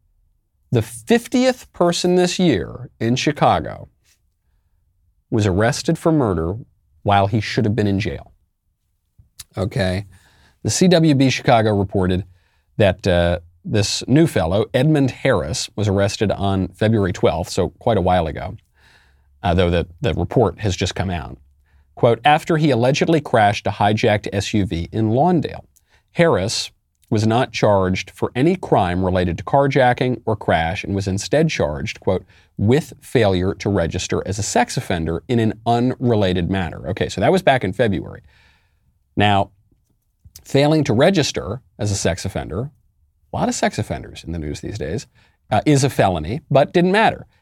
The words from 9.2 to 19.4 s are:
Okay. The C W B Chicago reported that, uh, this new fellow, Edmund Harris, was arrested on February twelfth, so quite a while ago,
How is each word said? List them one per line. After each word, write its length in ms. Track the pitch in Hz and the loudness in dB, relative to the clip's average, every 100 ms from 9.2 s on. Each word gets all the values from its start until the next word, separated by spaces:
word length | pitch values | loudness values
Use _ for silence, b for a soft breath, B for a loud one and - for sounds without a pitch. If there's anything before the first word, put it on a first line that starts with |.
| _ - - 104 | _ -20 -12 -6
Okay. 480 | 92 - 92 90 101 b b b b b | -4 -2 -2 -2 -8 b b b b b
The 60 | 107 | -4
C 180 | - 185 | 2 4
W 280 | 135 160 | 6 4
B 160 | 135 135 | 4 2
Chicago 440 | - - 120 110 | 2 2 4 4
reported 500 | 101 95 101 92 92 - _ _ _ _ - | 0 0 0 0 -2 -6 _ _ _ _ 2
that, 300 | 98 - 98 | 2 2 0
uh, 340 | 87 85 87 - _ | 2 2 -2 -8 _
this 400 | 170 110 98 - - | -4 -2 -2 -4 2
new 200 | 139 165 | 2 4
fellow, 400 | 104 82 101 - | 0 0 0 0
Edmund 360 | 127 151 151 135 | 0 2 2 0
Harris, 600 | - 139 110 71 - - - | 0 0 0 -2 -6 -8 -4
was 120 | 104 | 0
arrested 420 | 98 98 - 101 | 2 0 0 -2
on 380 | - 98 98 92 | 0 -2 -2 -4
February 460 | - 107 110 92 | -2 0 2 0
twelfth, 360 | - 120 80 - | 0 0 0 -4
so 200 | - 71 | -4 -4
quite 260 | - 123 104 | -4 -2 0
a 60 | |
while 240 | 90 90 80 | 2 0 0
ago, 320 | 76 95 - _ b b b b b b _ | -6 -10 -14 _ b b b b b b _